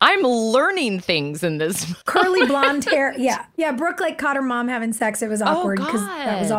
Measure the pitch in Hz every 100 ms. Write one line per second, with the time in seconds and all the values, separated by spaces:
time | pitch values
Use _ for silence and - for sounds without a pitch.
0 | 262 392 277 240 226 233 320 381 262 190
1 | - 165 143 147 175 156 156 - 156 175
2 | - - 370 370 247 277 277 285 349 320
3 | 269 269 254 220 - - 311 247 330 349
4 | 349 269 285 277 269 240 240 247 226 220
5 | 220 214 226 214 214 311 359 190 302 233
6 | 202 339 269 208 -